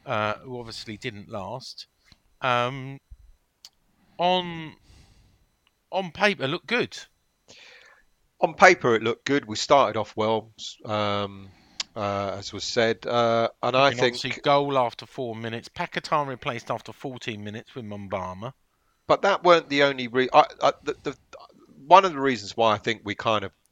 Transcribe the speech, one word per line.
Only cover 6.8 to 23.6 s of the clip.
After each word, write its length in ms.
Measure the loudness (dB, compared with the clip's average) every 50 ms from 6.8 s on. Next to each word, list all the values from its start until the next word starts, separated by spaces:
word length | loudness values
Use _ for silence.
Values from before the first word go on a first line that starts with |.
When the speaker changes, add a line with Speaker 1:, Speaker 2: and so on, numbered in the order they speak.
| -2 -2 -6 -14 -18 -18 _ _ _ _ _ _ _ _ -20 -20 -20 -20 -20 -20 -20 -20 -20 _ _ _ _ _ _ _ _ _
Speaker 2:
On 140 | -2 -2 4
paper, 400 | 6 6 6 6 6 4 2 2
it 80 | 2
looked 220 | 2 -2 -2 -2 _
good. 220 | -2 0 0 0
We 100 | -4 -6
started 420 | -8 2 4 4 4 4 4 0 -4
off 180 | -6 -6 -4
well, 340 | -2 0 0 0 0 -2 -8 _ -16
s-, 180 | -16 -16 -16 -14 -8
um, 640 | -4 -2 -2 -2 -2 -2 -2 -4 -6 -10 -14 -18 -20 -20 _ _ _ _ -14 -14 -12 _
uh, 400 | -6 -4 -2 -2 -2 -4 -4 -6 -8
as 140 | -10 -10
was 100 | -10 -8 -8
said, 400 | -4 0 0 2 2 0 -2 -4
uh, 420 | -2 0 2 2 2 2 2 0 -2 -2 _
and 140 | -4 0 2
I 120 | 4 4 4
Speaker 1:
And 100 | 4 2
Speaker 2:
think 180 | 2 0 0
Speaker 1:
obviously 240 | -2 -6 -8 -8 -2
goal 360 | 2 4 4 4 4 2 2 0
after 280 | 0 0 -2 -8 -16
four 280 | -14 -10 -8 -8 -8 -8
minutes. 340 | -8 -8 -8 -8 -10 -12 -14
Paquetá 560 | -10 -10 -10 -6 -6 -8 -4 -2 -2 -2 -2
replaced 440 | -2 -6 -8 -8 -8 -8 -8 -6 -6
after 220 | -6 -6 -6 -12
fourteen 500 | -18 -12 -12 -12 -12 -10 -10 -10 -8 -8
minutes 320 | -10 -10 -12 -12 -14 -14 -14
with 100 | -14 -12
Mubama. 680 | -10 -10 -12 -8 -6 -6 -6 -6 -6 -10 -10 -12 -12 -14 _ _ _ _ _ _ _ _ _ _ 0
Speaker 2:
But 140 | 0 2
that 200 | 4 0 0 4
weren't 260 | 6 6 6 6 4 0
the 160 | 2 4 4
only 220 | 4 2 -2 -6
re-, 220 | -2 0 0 0 6
I, 120 | 6 6 6 6 0 0
I, 100 | 0 0 0 0 -6
the, 100 | -8 -8 -6
the, 140 | -8 -10 -10 -10 _ _ -20 -20 -20 -20 _ -20 -20 _ -20 -20 4
one 180 | 8 8 8 8
of 80 | 6
the 80 | 0 0
reasons 360 | 0 0 0 0 -6 -10 -2
why 180 | 2 4 4 4
I 40 | 2
think 220 | 0 -4 -4 -4 -6
we 100 | -8 -8
kind 260 | -4 0 0 0 0 -2
of 60 | -6 -12 _